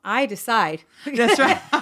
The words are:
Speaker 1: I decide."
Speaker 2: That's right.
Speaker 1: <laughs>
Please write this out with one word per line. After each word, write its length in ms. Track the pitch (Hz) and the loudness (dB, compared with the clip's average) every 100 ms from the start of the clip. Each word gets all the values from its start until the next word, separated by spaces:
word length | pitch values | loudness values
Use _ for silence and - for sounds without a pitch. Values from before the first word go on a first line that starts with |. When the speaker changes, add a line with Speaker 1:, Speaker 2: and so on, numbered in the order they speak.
Speaker 1:
I 220 | 190 226 269 | -6 -2 -2
decide." 560 | 202 - 226 165 160 - _ 285 | -6 -2 0 0 -4 -14 _ -8
Speaker 2:
That's 320 | 247 240 415 | 0 2 4
right. 200 | 254 370 | 2 0
Speaker 1:
<laughs> 40 | - 302 | -2 -2